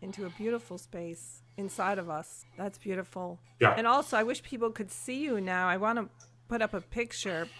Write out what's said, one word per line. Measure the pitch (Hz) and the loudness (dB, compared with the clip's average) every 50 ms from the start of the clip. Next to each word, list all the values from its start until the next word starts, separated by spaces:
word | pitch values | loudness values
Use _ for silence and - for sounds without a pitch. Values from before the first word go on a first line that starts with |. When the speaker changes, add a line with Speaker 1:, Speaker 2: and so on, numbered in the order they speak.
Speaker 1:
into | 190 190 196 196 196 | -12 -10 -8 -6 -8
a | 180 | -8
beautiful | 175 - 208 226 240 226 233 - 180 170 | -6 -4 -2 0 0 -2 -4 -8 -12 -12
space | - - - 170 170 170 170 - - - - - - - - | -12 -10 -10 -8 -8 -8 -8 -10 -12 -14 -16 -18 -20 -16 -8
inside | 202 196 196 - - 185 196 202 190 | -6 -6 -6 -2 0 2 2 2 0
of | 170 170 | 0 -2
us, | 151 156 160 - - - - - - | -4 -4 -4 -8 -14 -18 -18 -18 -10
that's | 175 196 196 - - | -6 -6 -6 -6 -6
beautiful. | - 202 185 185 180 - - 185 180 180 180 - - - - - | -4 -2 -2 -2 -4 -6 -6 -6 -6 -6 -6 -10 -16 -14 4 6
Speaker 2:
Yeah. | 185 - 196 | 8 8 8
Speaker 1:
And | 220 226 | 6 6
also, | 233 254 285 294 - 247 | 6 6 6 4 4 2
I | 214 | 2
wish | 220 240 - - - | 4 2 0 -4 -4
people | - 277 220 233 220 | -8 -4 0 0 -2
could | 220 - 202 185 | 0 -2 -6 -6
see | - - - 254 254 269 311 | -6 -8 -6 -4 -2 -2 0
you | 285 233 202 | 0 0 0
now. | 190 185 185 180 185 180 | 0 0 2 2 4 4
I | 180 190 | 4 4
wanna | 208 220 233 233 196 - - - - - - - - | 4 2 2 2 -2 -4 -10 -18 -20 -20 -20 -20 -8
put | - 233 226 | -4 0 2
up | 214 208 | 2 2
a | 208 185 | 0 -4
picture, | - - - 240 233 233 - - - 196 165 160 170 - - | -6 -4 -4 -4 -4 -2 -4 -6 -4 -2 -2 -2 -2 -4 -8